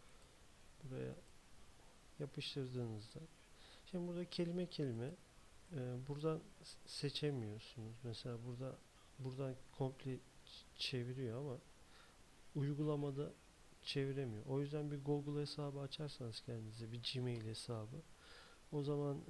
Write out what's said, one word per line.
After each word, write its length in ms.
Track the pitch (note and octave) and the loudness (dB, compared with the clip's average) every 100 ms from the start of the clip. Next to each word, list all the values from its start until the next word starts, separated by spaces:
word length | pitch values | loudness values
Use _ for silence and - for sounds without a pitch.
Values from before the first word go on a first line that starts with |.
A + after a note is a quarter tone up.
| - - - - - - - - | -16 -16 -16 -16 -18 -16 -16 -10
buraya 300 | C3+ C3 B2+ C3 - - - - - - - - - - | -4 -2 0 -2 -10 -14 -14 -12 -12 -14 -16 -16 -12 -4
yapıştırdığınızda 1000 | D3 D3 - C#3+ B2+ B2 A#2 G#2+ A2 - D#3+ - - - - - - | -4 -2 -2 0 0 2 0 0 -4 -8 -10 -12 -16 -16 -14 -14 -4
şimdi 180 | F3+ F3 | 0 2
burada 220 | F3 F3+ | 0 0
kelime 360 | - E3+ F3 F3 | 2 4 4 2
kelime, 440 | - C#3 A2+ C3 F3+ - - - - - | 2 2 4 0 -4 -12 -18 -16 -16 -4
e, 340 | D3+ B2 B2 C3 | 0 0 0 0
buradan 320 | C#3+ D#3 D#3+ - - | 2 4 4 0 -14
s-, 160 | - - - | -12 -12 -8
seçemiyorsunuz. 1120 | - C#3+ - D3 C3+ G#2+ G#2+ - B2 A2 A#2 | 0 2 4 4 4 0 -2 -6 -6 -6 -4
Mesela 360 | A#2+ A2 B2+ A#2 B2 | -4 -2 -2 -2 -2
burada 300 | A#2+ C3 - - - - - | -2 -2 -4 -12 -18 -14 -4
buradan 360 | C3 B2+ C3+ B2+ - | -2 0 0 -2 -4
komple 420 | - C3 C3 C3+ | 2 2 2 -2
ç-, 40 | B2+ - - - - - - | -2 -4 -16 -14 -14 -10 -2
çeviriyor 640 | - B2+ A#2+ C3 B2 A#2 | 2 2 2 2 2 2
ama 180 | D3 B2 - - - - - - - - - | 0 -2 -6 -18 -16 -16 -16 -18 -18 -18 -2
uygulamada 800 | D3+ C#3 C#3+ D3+ D3 C#3+ C#3 D3 - - - - - | 4 4 6 6 6 4 2 0 -2 -16 -18 -18 -8
çeviremiyor. 640 | - C#3+ C3+ C3+ B2+ G#2+ A2 | 2 4 6 4 2 2 4
O 140 | C3+ | 4
yüzden 300 | C#3+ D3+ D3 | 4 4 2
bir 140 | C#3+ | 2
Google 360 | C#3 D3 C#3+ D3 | 6 6 6 2
hesabı 400 | C#3+ - C#3+ C#3 | 2 2 0 0
açarsanız 600 | C#3 - D3 - A#2+ G#2+ | -2 0 -2 -2 -2 -2
kendinize 520 | - A#2 A2 A2+ A2+ | -2 -2 -2 -4 -4
bir 80 | A#2+ A#2 | -2 2
Gmail 300 | C3 B2 A#2 | 4 4 2
hesabı, 580 | A2 A2 - A2+ G#2+ D3 - - - - - - - | 0 -2 0 0 -2 -6 -10 -14 -14 -14 -14 -16 -2
o 100 | D3 | 2
zaman, 400 | C#3 D3 C#3+ C#3 | 4 6 4 2